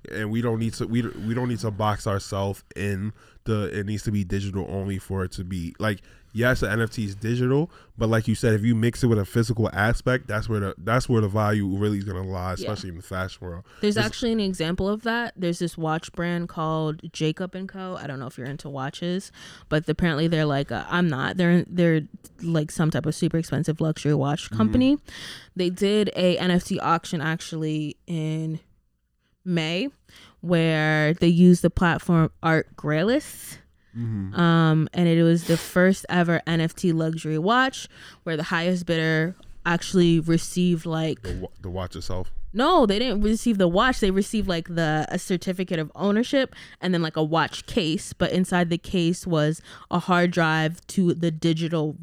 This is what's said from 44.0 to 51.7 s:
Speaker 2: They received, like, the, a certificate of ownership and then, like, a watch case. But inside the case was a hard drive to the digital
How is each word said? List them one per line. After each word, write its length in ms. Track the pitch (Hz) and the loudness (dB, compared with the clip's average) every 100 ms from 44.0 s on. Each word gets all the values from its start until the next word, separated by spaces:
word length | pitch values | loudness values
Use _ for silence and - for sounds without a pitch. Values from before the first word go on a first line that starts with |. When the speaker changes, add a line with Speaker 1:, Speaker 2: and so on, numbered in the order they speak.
Speaker 2:
They 100 | 202 | 2
received, 380 | 190 196 220 190 | 2 0 -2 -2
like, 260 | 170 170 | -2 -2
the, 320 | 170 160 156 143 | -2 0 0 -2
a 100 | 180 | -4
certificate 600 | - 180 - 185 185 165 | -2 -2 -2 -4 -4 -4
of 120 | 156 | -4
ownership 600 | - 196 208 247 277 254 - - - | -2 0 2 2 0 0 -6 -20 -6
and 120 | 180 | 0
then, 100 | 170 | 0
like, 140 | 160 160 | 0 0
a 60 | |
watch 420 | 156 165 147 - - | 0 2 0 -4 -4
case. 460 | - 160 156 - | -2 0 -2 -6
But 200 | - 175 | -2 0
inside 360 | 180 185 180 170 | 2 2 2 2
the 100 | 170 | -2
case 480 | - 185 165 175 - | -2 0 0 0 0
was 360 | 160 151 160 - - - | 2 2 -2 -8 -20 -4
a 80 | 175 | -4
hard 300 | 180 175 180 | 2 2 4
drive 560 | 175 160 156 156 170 - | 2 2 2 0 -4 -4
to 260 | - 175 | 0 2
the 160 | 170 165 | 2 -2
digital 640 | 160 170 160 165 | 0 0 0 0